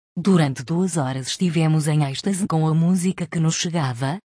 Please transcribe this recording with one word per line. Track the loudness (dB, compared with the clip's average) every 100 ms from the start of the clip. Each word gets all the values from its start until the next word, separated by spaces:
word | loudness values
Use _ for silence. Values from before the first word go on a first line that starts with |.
| _ -2
Durante | 2 4 4 0
duas | -4 -2 0 -2
horas | -2 -4 -6
estivemos | -2 0 2 2 2 2
em | 2
êxtase | 0 -2 -4 -2 -2
com | 0 2
a |
música | 2 2 2 0 -2 -4
que | 0
nos | 0 0
chegava, | -2 -2 -2 -2 -4 -6 _